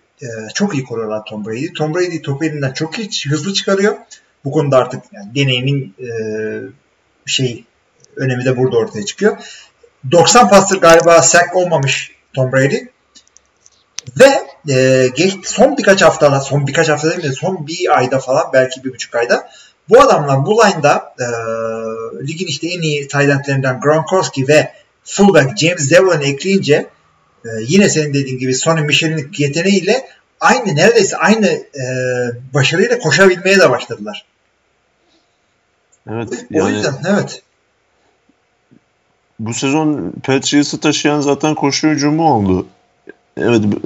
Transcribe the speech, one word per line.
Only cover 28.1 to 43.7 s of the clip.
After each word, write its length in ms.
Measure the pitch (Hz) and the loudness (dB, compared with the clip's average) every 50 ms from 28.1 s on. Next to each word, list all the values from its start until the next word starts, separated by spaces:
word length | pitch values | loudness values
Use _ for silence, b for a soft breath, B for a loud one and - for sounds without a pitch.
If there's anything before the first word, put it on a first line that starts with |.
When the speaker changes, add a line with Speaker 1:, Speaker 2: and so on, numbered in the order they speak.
| 135 | -2
Speaker 1:
dediğin 260 | 139 135 131 131 127 | -4 -4 -4 -6 -4
gibi 160 | 131 127 127 | -2 -2 -2
Sonny 260 | - - 160 165 160 | -2 0 0 0 0
Michel'in 500 | 147 147 143 - 165 156 160 156 135 - - | 0 0 0 0 0 -2 -2 -4 -6 -6 -4
yeteneğiyle 720 | - 147 143 143 165 170 196 202 190 170 190 226 262 B B B B B _ _ _ | -2 -2 -2 -2 -2 0 2 0 2 2 0 -2 -2 B B B B B _ _ _
aynı, 360 | 156 175 226 262 240 190 147 | 0 0 0 0 0 -2 0
neredeyse 420 | 147 175 220 233 226 190 - - | 2 4 4 4 4 2 0 -2
aynı, 300 | - 156 180 214 226 202 | 0 2 2 2 2 2
e, 360 | 175 156 139 - - - 139 127 127 131 127 127 127 127 123 123 120 117 117 - - - | 0 0 -4 -6 -12 -12 -10 -8 -6 -4 -4 -4 -2 -2 -2 -4 -4 -6 -10 -12 -4 -2
başarıyla 460 | 143 135 127 156 175 214 240 247 - | 0 0 0 0 0 0 0 -2 -2
koşabilmeye 600 | - - - 180 196 185 180 175 175 185 196 196 | -2 -2 2 2 2 2 2 -2 0 0 4 4
de 100 | 175 143 | 4 4
başladılar. 560 | 123 117 - - 117 104 104 107 101 - - _ _ _ _ _ _ _ _ _ _ _ _ _ _ _ _ _ _ _ _ _ _ _ _ _ _ _ _ _ _ _ _ _ _ _ _ - | 2 -2 -4 -10 -12 -12 -10 -12 -14 -14 -18 _ _ _ _ _ _ _ _ _ _ _ _ _ _ _ _ _ _ _ _ _ _ _ _ _ _ _ _ _ _ _ _ _ _ _ _ -10
Speaker 2:
Evet, 180 | 107 117 117 - 127 | -8 -8 -8 -8 -10
Speaker 1:
O 20 | - - - | -12 -12 -6
Speaker 2:
yani 260 | - 101 98 101 104 | -2 -2 0 0 -2
Speaker 1:
yüzden, 180 | 104 - 156 135 135 135 185 | -2 -2 -4 -4 -4 -4 -2
evet. 320 | 202 185 135 - - - _ _ _ _ _ _ _ _ _ _ _ _ _ _ _ _ _ _ _ _ _ _ _ _ _ _ _ _ _ _ _ _ _ _ _ _ _ _ _ - | -2 -2 -2 -6 -10 -18 _ _ _ _ _ _ _ _ _ _ _ _ _ _ _ _ _ _ _ _ _ _ _ _ _ _ _ _ _ _ _ _ _ _ _ _ _ _ _ -10
Speaker 2:
bu 140 | 110 104 120 | -10 -8 -6
sezon 600 | - - 135 139 156 156 151 151 123 85 87 - - - | -4 -2 0 0 2 0 0 -2 -2 -6 -8 -10 -8 -2
Patriots'ı 560 | - 135 135 131 - - 143 143 - - 147 | 0 0 0 0 0 2 2 0 0 -4 -2
taşıyan 420 | - 156 147 - - 147 147 147 | -2 0 0 0 0 0 0 0
zaten 340 | 135 143 139 135 - 156 151 | 0 0 0 0 0 -2 0
koşu 320 | - - 139 135 - - | 0 -2 -2 -2 0 0
hücumu 460 | 156 151 139 139 147 151 156 165 156 135 | 0 0 0 0 0 0 2 2 2 2
oldu. 340 | 110 101 95 92 92 - - _ _ _ _ _ _ _ - - _ _ _ _ | 2 2 0 0 0 -2 -6 _ _ _ _ _ _ _ -20 -20 _ _ _ _
Evet, 240 | - 71 107 120 113 107 104 | -2 0 2 2 2 2 0